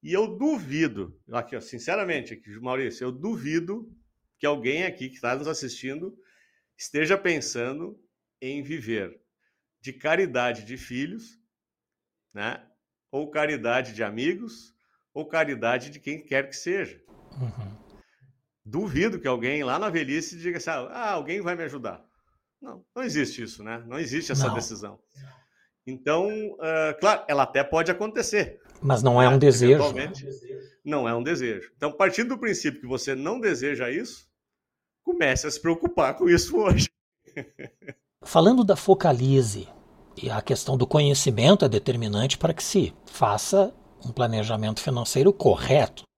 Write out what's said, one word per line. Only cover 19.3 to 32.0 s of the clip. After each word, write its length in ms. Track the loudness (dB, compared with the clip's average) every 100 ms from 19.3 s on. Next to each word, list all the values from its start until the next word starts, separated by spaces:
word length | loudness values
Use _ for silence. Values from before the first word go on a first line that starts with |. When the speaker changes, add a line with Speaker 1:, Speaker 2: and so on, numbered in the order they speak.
| -2 -2 -2
Speaker 1:
lá 160 | -2 -2
na 120 | -2
velhice 480 | -2 -2 -4 -6 -8
diga 200 | -8 -6
assim, 120 | -6
"Ah, 400 | -6 -8 -8 -4
alguém 300 | -4 -6 -6
vai 140 | -6
me 100 | -6
ajudar." 400 | -8 -8 -10 -12 _ _ _ _ _ _
Não, 240 | -20 -20 _
não 80 | -10
existe 400 | -4 -2 -4 -6
isso, 200 | -14 -14
né? 200 | -14 -14 -12
Não 120 | -10
existe 340 | -6 -6 -4
essa 160 | -2 -2
Speaker 2:
Não. 60 |
Speaker 1:
decisão. 440 | -2 -8 -10 -14 -16 _ _ -20 -20 _ _ _ _ -14
Então, 680 | -6 -2 0 0 -4 -8 -6
ah, 360 | -4 0 0 2
claro, 260 | 2 2 2
ela 140 | 2
até 200 | 2 2
pode 260 | 0 0 0
acontecer. 680 | -2 -2 -4 -2 0 -2 -6 _ -6
Speaker 2:
Mas 220 | 0 4
não 180 | 6 8
é 80 | 8
Speaker 1:
Né? 60 |
Speaker 2:
um 40 | 10
desejo, 340 | 8 8 8
Speaker 1:
Eventualmente, 520 | 8 6 0 -6 -8
Speaker 2:
né? 80 | -12 -14 -14 -16 -16 _
Speaker 1:
não 240 | -4 -2 0
é 60 |
um 80 | -2
desejo. 500 | -2 -2 -2 -6 -10 _
Então, 160 | -8
partindo 380 | 2